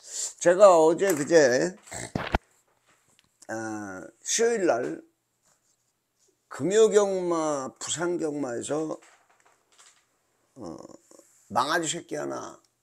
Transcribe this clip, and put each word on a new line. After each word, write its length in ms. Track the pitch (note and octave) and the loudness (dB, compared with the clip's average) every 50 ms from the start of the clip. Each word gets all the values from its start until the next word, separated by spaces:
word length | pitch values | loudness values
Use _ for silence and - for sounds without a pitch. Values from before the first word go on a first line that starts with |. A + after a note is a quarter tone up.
| - - - - - - - - | -20 -14 -10 -10 -10 -10 -10 0
제가 400 | - F3 F3+ F#3 G#3 G3 F3 E3 | 2 2 6 8 8 8 10 8
어제 360 | D#3 D#3+ E3+ E3 F#3+ G3 F3 | 6 4 2 2 0 0 0
그제, 640 | C#3+ C#3+ B2+ E3+ D#3+ C#3+ A#2+ B2 C#3 D#3+ F3+ F#3+ - _ - - - A#1 - - - - - - - - _ _ _ _ _ _ _ _ _ _ _ _ _ _ _ _ _ _ _ - - | -2 0 4 4 6 6 6 4 2 0 -2 -4 -10 _ -18 -16 -14 -14 -10 -10 -10 -4 -4 -4 -6 -6 _ _ _ _ _ _ _ _ _ _ _ _ _ _ _ _ _ _ _ -14 -12
아, 580 | A2+ A2+ A2+ A2 A2 G#2+ G#2 G2 F#2 F#2 - - - _ | -10 -10 -8 -10 -10 -10 -12 -12 -14 -14 -16 -18 -20 _
수요일 440 | _ - - - A#3 A#3 A#3 G#3+ F3+ | _ -6 -2 0 0 0 0 0 0
날 360 | D3+ A#2+ A#2+ C3 D3+ E3 - - _ _ _ _ _ _ _ _ _ _ _ _ _ _ _ _ _ _ _ _ _ _ _ _ _ _ _ _ _ | 0 0 0 -2 -6 -8 -10 -14 _ _ _ _ _ _ _ _ _ _ _ _ _ _ _ _ _ _ _ _ _ _ _ _ _ _ _ _ _
금요경마, 1300 | - - C3+ F3 G3+ A3 A3 G#3 F#3+ G#3 G#3 G3 F#3+ F#3 F3+ F3 E3+ D#3+ D#3+ D#3 D3 C3+ C3 B2+ - _ | -10 -6 -4 0 4 4 4 6 6 4 2 2 0 -4 -2 -2 -2 -2 -2 -2 -2 -4 -6 -10 -12 _
부산경마에서, 1200 | - - - D3+ F3 F3 F3 D#3+ D#3+ D3+ C#3+ D3 C#3 B2 A#2+ A#2 - - C#3+ D#3 D#3+ D#3 - - - _ _ _ _ _ _ _ _ _ _ _ _ _ _ _ _ - _ _ _ _ _ _ _ _ _ _ _ _ _ | -10 -8 -6 -4 -4 -4 -4 -4 -4 -6 -6 -6 -8 -8 -8 -10 -8 -6 -6 -6 -6 -8 -10 -12 -14 _ _ _ _ _ _ _ _ _ _ _ _ _ _ _ _ -20 _ _ _ _ _ _ _ _ _ _ _ _ _
어, 220 | - G#2 E2+ D2 - - - - - _ _ - - _ _ _ _ _ _ | -18 -16 -16 -14 -16 -18 -20 -20 -20 _ _ -20 -20 _ _ _ _ _ _
망아지 400 | G2 A#2+ C3 D3 E3 F3 D#3+ C#3+ | -2 -2 0 0 0 -2 -2 -4
새끼 260 | D#3 E3+ - - D#3 | -6 -8 -10 -10 -10
하나, 460 | D3 C#3+ C3+ C3 B2 A2 F2+ - - _ _ _ _ | -8 -8 -8 -8 -10 -10 -14 -18 -20 _ _ _ _